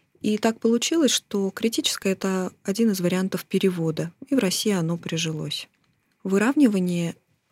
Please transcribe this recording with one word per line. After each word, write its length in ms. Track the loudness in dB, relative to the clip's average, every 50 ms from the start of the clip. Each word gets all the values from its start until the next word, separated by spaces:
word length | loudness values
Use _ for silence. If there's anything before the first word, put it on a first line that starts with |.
| _ _ _ _
И 160 | -2 -2 0
так 240 | 2 2 0 0 0
получилось, 500 | 0 2 2 2 0 0 2 2 2 2
что 380 | 2 0 -4 _ -4 -2 -2 -2
критическое — 640 | -2 -2 -2 -2 0 0 -2 -2 -4 -2 -2 -2 -2
это 400 | -2 -2 -2 -2 -2 -4 -4 -8 _ _
один 260 | -6 -2 0 2 2
из 100 | 2 0
вариантов 460 | 0 0 0 0 0 -2 -2 -6 -4
перевода, 680 | -2 -2 0 2 2 0 0 -2 -2 -2 -2 -6 -6 -8 _ -6 -2
и 60 | 0
в 40 | 0
России 320 | 2 0 0 0 0 0 0
оно 260 | 0 0 0 -2 -4
прижилось. 720 | -4 -6 -4 -4 -4 -4 -4 -6 -6 -8 -8 -10 -12 -14 _ _ _ _ _ _ _ _ _ _ -4
Выравнивание 920 | 0 2 2 2 2 4 6 4 4 4 2 0 0 0 -2 -2 -4 -4 -8 _ _ _ _ _ _